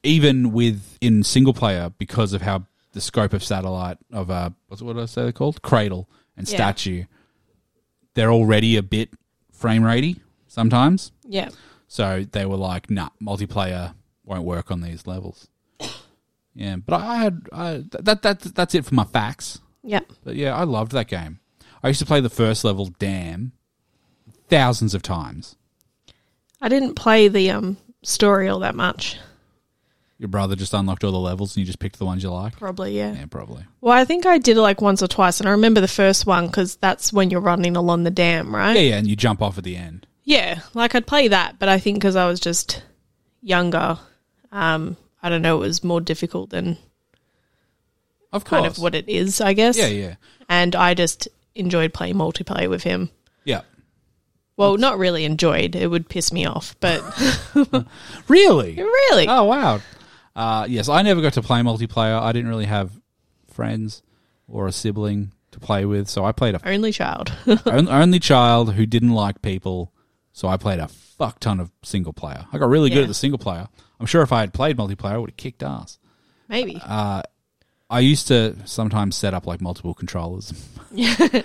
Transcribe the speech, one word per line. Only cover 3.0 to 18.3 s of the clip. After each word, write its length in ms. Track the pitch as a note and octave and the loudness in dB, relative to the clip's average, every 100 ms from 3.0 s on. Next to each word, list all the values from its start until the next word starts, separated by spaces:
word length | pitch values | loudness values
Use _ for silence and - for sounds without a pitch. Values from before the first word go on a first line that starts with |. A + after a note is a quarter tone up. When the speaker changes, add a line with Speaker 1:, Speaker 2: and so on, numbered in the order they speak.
Speaker 1:
scope 320 | - - G#2 | -6 -2 0
of 100 | G2 | -2
satellite, 540 | - G2 F#2 F#2 F2+ F2 _ | -4 -6 -4 -6 -8 -10 _
of, 180 | A2 F2+ | -10 -6
uh, 200 | F#2 F2 - _ | -4 -6 -10 _
what's, 140 | G2 | -16
what 120 | A#2 | -10
did 80 | A#2 | -8
I 40 | A#2 | -8
say 160 | - | -6
they're 100 | A#2+ | -6
called? 300 | A#2 C#3 - | -2 -4 -4
Cradle 460 | - A#2+ G#2 F#2 F#2 _ _ - | -2 0 0 -4 -10 _ _ -12
and 120 | F#2+ | -6
Speaker 2:
Yeah. 60 | B2 | -2
Speaker 1:
Statue. 480 | G2+ G2 G2 F2 F2+ _ _ _ _ _ _ _ _ _ _ | 0 -2 -6 -6 -10 _ _ _ _ _ _ _ _ _ _
They're 180 | - A2+ | 0 4
already 440 | A#2 A2 G#2+ A2+ A2 | 4 4 4 4 2
a 60 | |
bit 280 | F#2+ G#2+ A2+ - _ _ _ | 0 -4 -6 -12 _ _ _
frame 300 | _ A#2 A2 | _ 0 2
ratey 360 | A2+ A#2 D3+ F3+ - _ _ | 2 2 0 -4 -12 _ _
sometimes. 640 | - A#2 B2 C#3 F#3+ - _ | -2 2 4 4 2 -2 _
Speaker 2:
Yeah. 260 | B3+ G3 - - - _ _ | -10 -8 -8 -12 -20 _ _
Speaker 1:
So 360 | - G2 F#2+ G2 | -4 -2 -2 -6
they 160 | G#2 G2 | -6 -4
were 100 | G2 | -4
like, 340 | F#2+ F2+ - | -4 -6 -6
"Nah, 200 | G2+ E2+ - | -6 -6 -10
multiplayer 720 | G#2 G2 G2+ G#2+ F#2 F2+ F2 - _ _ | -8 -6 -6 -4 -4 -6 -10 -14 _ _
won't 200 | - F#2 | -12 -8
work 260 | F2 E2+ - | -6 -6 -6
on 100 | F2+ | -8
these 260 | E2+ E2 - | -8 -12 -12
levels." 420 | F#2 F#2+ - _ _ _ - - - _ _ _ _ _ | -12 -12 -18 _ _ _ -18 -16 -16 _ _ _ _ _
Yeah, 220 | - G2+ F#2 | -12 -10 -8
but 240 | G#2 E3+ | -4 -4
I, 60 | G#3 | -2
I 100 | A#3 | -2
had, 300 | G#3+ F3 - | -2 -4 -10
I, 180 | - E3+ | -12 -10
th-, 300 | D3+ D3 - | -10 -10 -4
that, 180 | G3 G#3+ | 0 0
that, 180 | G#3 | 0